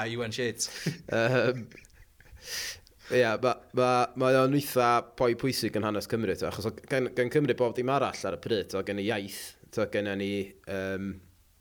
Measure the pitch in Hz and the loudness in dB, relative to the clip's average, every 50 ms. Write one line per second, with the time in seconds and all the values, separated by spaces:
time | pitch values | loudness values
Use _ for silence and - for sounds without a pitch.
0 | 110 117 117 120 120 113 110 127 123 113 110 - - - - - - 160 - - | -2 -4 -4 -6 -6 -6 -4 -4 -4 -4 -4 -4 -6 -8 -6 -6 -6 -6 -6 -6
1 | - - - 113 113 120 131 123 113 127 127 123 110 - - - - - _ - | -6 -2 0 2 2 4 4 4 4 2 0 -2 -6 -12 -16 -20 -20 -20 _ -20
2 | - _ _ _ - - - - - - - - - - - - - - _ _ | -20 _ _ _ -20 -20 -20 -18 -14 -10 -10 -8 -8 -8 -10 -14 -18 -20 _ _
3 | - - 123 123 120 113 107 101 123 123 - - - - - 123 127 123 127 123 | -6 0 4 4 4 4 2 2 0 0 0 -2 -6 -4 0 2 4 4 4 4
4 | 120 - - 127 131 127 131 131 131 135 143 143 143 - - 127 120 120 120 117 | 2 0 0 2 4 6 6 6 6 6 4 2 0 2 2 4 4 6 4 4
5 | - - - - 127 120 117 117 135 131 120 - 117 104 - 107 107 107 104 98 | 2 -2 -2 0 2 2 2 2 0 -2 0 0 -2 -2 0 0 0 0 -2 -2
6 | 92 - 120 113 110 92 85 - 85 85 - 101 104 113 - - - - 143 131 | -4 -2 -2 -2 0 0 -2 -2 -2 -6 -4 -4 -6 -6 -6 -8 -6 -2 -2 -2
7 | 123 120 - 127 123 120 - 151 147 123 113 - 123 117 110 127 120 131 139 139 | -2 -2 0 -2 0 2 2 2 2 2 2 2 0 0 0 -2 0 0 2 2
8 | 123 95 - - - 95 87 - - 107 113 98 - - 101 95 92 101 98 101 | 0 0 -4 -4 -6 -6 -6 -4 -2 -2 0 0 -2 -2 -4 -4 -2 -2 -2 -2
9 | 98 107 113 104 98 90 - - - - - _ - - - 113 104 - - 104 | -2 -2 -2 -2 -4 -6 -10 -12 -12 -14 -16 _ -16 -8 -2 -2 -2 0 0 -2
10 | 104 101 98 98 98 98 101 101 95 - - - - - 98 95 95 95 95 95 | -2 -2 -2 -2 -2 -2 -2 -2 -4 -6 -10 -16 -10 -8 -6 -4 -4 -4 -4 -4
11 | 98 98 90 92 - - _ _ _ _ _ _ | -6 -6 -8 -10 -14 -20 _ _ _ _ _ _